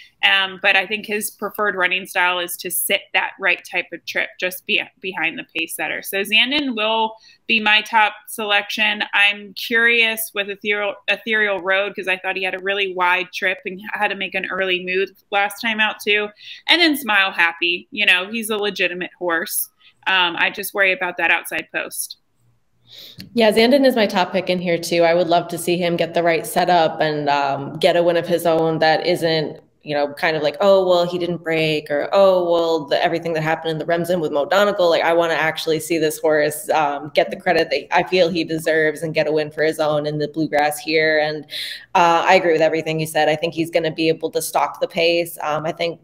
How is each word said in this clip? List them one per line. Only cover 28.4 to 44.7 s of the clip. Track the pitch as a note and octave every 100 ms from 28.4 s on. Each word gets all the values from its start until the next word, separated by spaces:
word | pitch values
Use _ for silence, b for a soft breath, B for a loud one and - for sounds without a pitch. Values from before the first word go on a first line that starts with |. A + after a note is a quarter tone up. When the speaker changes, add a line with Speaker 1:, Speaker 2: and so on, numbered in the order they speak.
| E3+
Speaker 2:
own | D#3+ D#3+ D#3+
that | D#3+ D#3 -
isn't, | F3 E3 D#3+ D#3 - _ _
you | D3
know, | D3 C#3+
kind | C#3+ F3 D#3
of |
like, | D3+ -
"Oh, | G3+ F#3+
well, | F#3 F3 F3
he | F3
didn't | E3+ E3
break," | E3 D#3+ D#3+ D3+ D3+
or, | D3 -
"Oh, | G3 G3 F#3 F3
well, | E3+ E3 E3 C#3+
the, | D#3
everything | F3 E3 E3
that | D#3+
happened | D#3 D#3+ E3
in | D#3
the |
Remsen | D#3+ E3+ E3+ -
with | D3+
Mo | D3
Donegal." | C3+ F#3+ G#3 G3 F3
Like, | D#3+
I | E3
wanna | E3+ E3
actually | D3+ D#3 D#3 - D#3
see | D#3 E3
this | D#3 D#3
horse, | D#3+ D3+ D3+ - -
um, | D#3 C#3+ C#3+ D3
get | - -
the | -
credit | F3+ E3 D#3+
that | C#3+ -
I | F3
feel | F3 F#3 E3
he | F3
deserves | D#3 D#3+ D#3+ D#3+ D#3 D3
and | E3
get | D#3 D3+
a |
win | D#3 D3+
for | D#3
his | D#3 D#3
own | D3+ D3+
in | D3+ D3+
the | D3
Bluegrass | D#3 D3+ D3 D3 D3
here. | D#3 D#3 D#3 D3+
And, | D3+ D#3 C#3+ B B B B
uh, | F#3+ E3+ E3 D#3
I |
agree | F#3+ F3
with | D#3
everything | D#3+ D#3+ D#3+ D#3+
you | D#3
said. | D#3 D3+
I | D#3
think | E3+
he's | D#3 E3
gonna | E3+ D#3+
be | D#3+ D#3+
able | D#3+ D#3+
to | E3
stalk | - D#3+ C#3+